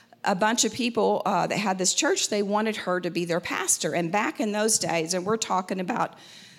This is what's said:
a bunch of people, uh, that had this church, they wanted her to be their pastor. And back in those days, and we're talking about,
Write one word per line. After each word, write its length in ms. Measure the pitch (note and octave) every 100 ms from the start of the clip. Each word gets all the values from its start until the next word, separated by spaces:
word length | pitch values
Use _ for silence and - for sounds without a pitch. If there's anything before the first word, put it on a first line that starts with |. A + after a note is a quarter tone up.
| - -
a 120 | - F#3
bunch 280 | G#3+ A3+
of 80 | A3
people, 500 | A#3 A#3+ A#3 G3 G#3 -
uh, 220 | F3+ D#3+
that 80 | -
had 220 | G#3 F#3+
this 160 | F#3
church, 340 | - F#4 F#4+ -
they 140 | G#3
wanted 340 | G3+ G#3 A3 G#3
her 240 | - F3+
to 100 | F3
be 140 | E3+
their 160 | F3 E3+
pastor. 540 | - - F#4 - E3
And 180 | D3 E3+
back 260 | G3+ B3 -
in 140 | A3
those 260 | G#3 A3 G#3+
days, 360 | F3 E3 D#3+
and 120 | F#3 F#3
we're 100 | A3+
talking 440 | - F#3 F#3+ F#3+
about, 340 | F3+ A3+ E3+ - - - -